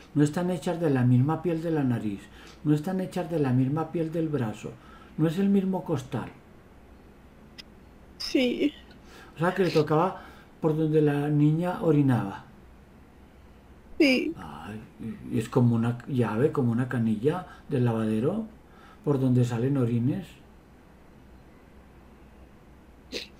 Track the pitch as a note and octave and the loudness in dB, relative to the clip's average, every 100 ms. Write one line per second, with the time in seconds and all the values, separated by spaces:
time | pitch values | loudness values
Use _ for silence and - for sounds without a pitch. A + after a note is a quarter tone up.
0 | - D3 D3 E3 F3+ F3 F#3 E3 E3 C3 | -6 2 2 2 -2 -2 -2 0 2 4
1 | B2 B2 C#3 D#3 F3+ D#3+ E3 D#3 C3 A2+ | 4 4 4 0 -2 -2 -2 0 0 0
2 | G#2 G2 - - - - D3+ D3+ E3+ F#3 | -4 -8 -12 -20 -20 -8 0 0 0 -4
3 | F3+ F3+ D#3+ E3 C3+ B2+ C3 D3+ D#3+ F3 | -4 -6 -4 -2 2 2 2 0 -4 -4
4 | D#3+ E3 D#3+ C#3+ A2 G2+ - - - - | -4 -2 -2 -2 -4 -6 -12 -16 -20 -20
5 | - - D#3+ D#3+ G3 G3 F#3+ F#3 F3+ C#3+ | -16 -2 0 2 2 4 2 -4 -2 -4
6 | - A#2 F2 - - - - - - - | -4 -8 -8 -14 -20 -20 -20 -20 -20 -20
7 | - - - - - - - - - - | -20 -20 -20 -20 -20 -20 -20 -20 -20 -20
8 | - - - D#4 B3 - D4 - - - | -20 -14 -4 0 0 0 -2 -4 -20 -20
9 | - - - - E3+ F#3 F3 D#3 D3+ D#3 | -20 -20 -20 -4 -2 0 0 2 2 2
10 | F#3 F#3 - - - - D#3+ D#3 D#3 D#3 | 0 -2 -16 -20 -20 -4 -2 0 2 4
11 | D3 C#3+ D3 D3 D3+ D#3 F3 F3+ E3+ D3 | 2 2 0 2 4 2 0 -2 2 4
12 | C3+ A#2 G2 - - - - - - - | 4 2 0 -8 -16 -20 -20 -20 -20 -20
13 | - - - - - - - - - - | -20 -20 -20 -20 -20 -20 -20 -20 -14 2
14 | D4 B3+ - E4 - - - G#3+ - - | 4 4 0 -6 -12 -14 -12 -12 -14 -14
15 | - - B2+ A#2+ A#2 C3+ A#2+ A#2 A#2 A#2+ | -12 -12 -4 -4 0 2 4 4 0 -4
16 | - C3 A2 G#2+ C3 C#3+ A#2+ A2+ B2+ B2+ | -4 -2 0 2 0 0 0 0 -2 0
17 | A2+ G#2+ C3 F3+ F3 - - C3+ A#2+ A2+ | 0 0 0 -2 -8 -18 -6 -2 0 0
18 | A2 A2 C3+ G#3+ A3 - - - - - | 0 0 0 -2 -6 -12 -20 -20 -20 -8
19 | D3+ C3+ C3 B2 A#2+ A#2 C3 C#3 A#2 A#2 | -2 0 2 4 2 0 0 0 0 0
20 | B2 F#3+ F3 - - - - - - - | 0 -2 -6 -18 -20 -20 -20 -20 -20 -20
21 | - - - - - - - - - - | -20 -20 -20 -20 -20 -20 -20 -20 -20 -20
22 | - - - - - - - - - - | -20 -20 -20 -20 -20 -20 -20 -20 -20 -20
23 | - - - - | -14 -14 -14 -20